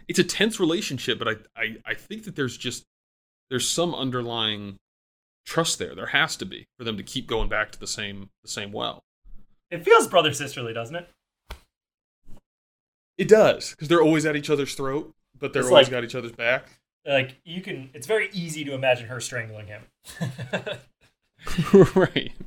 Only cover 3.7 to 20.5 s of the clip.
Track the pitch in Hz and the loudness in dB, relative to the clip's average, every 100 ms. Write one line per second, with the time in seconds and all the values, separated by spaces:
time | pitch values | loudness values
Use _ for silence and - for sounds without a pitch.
3.7 | - 170 - 131 127 120 117 110 104 101 | 0 0 -2 -4 -4 -4 -2 -2 -4 -8
4.7 | 98 _ _ _ _ _ _ - - 165 | -14 _ _ _ _ _ _ -4 -2 0
5.7 | - 87 82 117 139 156 - 190 - - | -2 -6 -8 -2 0 0 -2 -10 -12 -18
6.7 | _ 113 104 - 135 - 113 104 107 107 | _ -8 -8 -8 -10 -4 -2 0 0 -4
7.7 | - 101 - 101 101 101 _ - - 104 | -8 -10 -8 -8 -10 -16 _ -12 -10 -8
8.7 | 101 117 - _ _ - - - _ _ | -6 -8 -8 _ _ -18 -16 -18 _ _
9.7 | 170 370 466 269 180 151 127 135 139 117 | -6 4 4 6 4 4 -2 -6 -8 -8
10.7 | 117 117 175 175 _ _ _ _ - _ | -8 -8 -10 -12 _ _ _ _ -20 _
11.7 | _ _ _ _ _ - - _ _ _ | _ _ _ _ _ -16 -16 _ _ _
12.7 | _ _ _ _ - 196 214 160 - - | _ _ _ _ -6 6 8 8 4 -6
13.7 | - 147 170 156 160 151 147 147 143 131 | -12 2 4 6 4 2 -2 0 -2 -2
14.7 | - 135 143 - _ _ _ 135 135 127 | -4 -4 -6 -8 _ _ _ -4 -2 8
15.7 | 160 131 123 120 127 117 117 117 135 - | 8 8 2 -6 -8 -10 -4 -2 -2 -4
16.7 | _ _ _ 151 135 127 - 165 175 190 | _ _ _ 0 2 2 -8 -12 -10 -10
17.7 | 143 131 151 147 214 - 185 165 151 143 | -12 -14 -16 -2 0 0 -6 -6 -8 -6
18.7 | 135 131 117 117 123 - 123 110 107 101 | -2 2 2 0 -10 -8 -8 -10 -12 -16
19.7 | 104 - _ - - 135 - 123 | -16 -20 _ -20 -8 -8 -8 -8